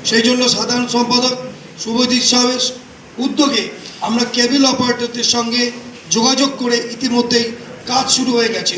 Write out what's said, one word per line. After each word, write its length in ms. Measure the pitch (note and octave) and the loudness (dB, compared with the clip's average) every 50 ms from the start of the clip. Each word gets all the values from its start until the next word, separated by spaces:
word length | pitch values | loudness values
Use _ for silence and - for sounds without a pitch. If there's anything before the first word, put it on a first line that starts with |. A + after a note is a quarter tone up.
| - | -2
সেই 200 | - A3 A#3 A3+ | 2 2 4 4
জন্য 180 | B3 B3 B3 B3+ A#3 | 4 4 4 2 2
সাধারণ 400 | - G#3+ A3 B3 B3 B3 B3 A#3+ | 2 0 0 -2 0 0 0 0
সম্পাদক 480 | - A#3+ A#3+ B3 B3+ B3 B3 B3+ B3 - - - - - - - - - | 2 0 2 2 2 2 2 2 -2 -2 -6 -10 -12 -14 -16 -18 -14 -10
শুভজিৎ 440 | - A3 A3+ B3 B3+ A#3+ B3 A#3+ - | -6 -4 0 0 2 2 2 2 2
সাহেবের 380 | - A#3 B3 B3 B3 B3+ B3+ - - - - - - - - - - - - | 4 4 4 4 2 0 0 -2 -4 -6 -8 -16 -20 -20 -20 -20 -18 -8 -4
উদ্যোগে 460 | B3 C#4 - - D4 B3+ A3 G#3+ F#3+ - - - - - - - | -4 -2 2 2 2 2 2 0 -2 -4 -8 -12 -16 -16 -12 -6
আমরা 220 | - G#3 A3 A#3+ A#3+ | -4 -2 0 0 0
কেবল 380 | A3+ - A#3+ A#3+ A#3+ C4 C#4+ C4+ | 0 0 0 0 2 4 4 4
অপারেটরদের 640 | B3+ - - B3+ B3 A#3 - A#3+ A#3 - A#3+ A3+ - | 4 4 2 0 0 0 -2 -2 -6 -4 -4 -2 0
সঙ্গে 340 | - A#3+ A#3 A#3 A#3 B3 A#3+ A#3+ A#3 - - - - - - - | 0 2 0 0 0 0 -2 -2 -4 -8 -14 -14 -16 -16 -6 -2
যোগাযোগ 380 | - A3 A#3 C4 C4+ C4 C#4 - - - | 0 2 2 2 2 2 2 0 0 -2
করে 200 | B3+ A#3+ A#3+ A#3 A3+ - | -2 0 0 0 -2 -4
ইতিমধ্যেই 560 | - - C4+ B3+ A#3+ A#3+ A#3 - - A#3 A#3 - - - - - - - - - | -8 -6 -4 0 0 0 2 2 2 0 0 0 -6 -10 -12 -14 -16 -14 -8 -2
কাজ 180 | - C4 C4 - | 0 0 2 2
শুরু 220 | - - B3+ A#3+ | 0 0 2 2
হয়ে 220 | A#3+ A#3 A#3 A3 F#3+ | 2 2 2 2 0
গেছে। 240 | F#3 F3 - F#3 | -2 -2 -2 -4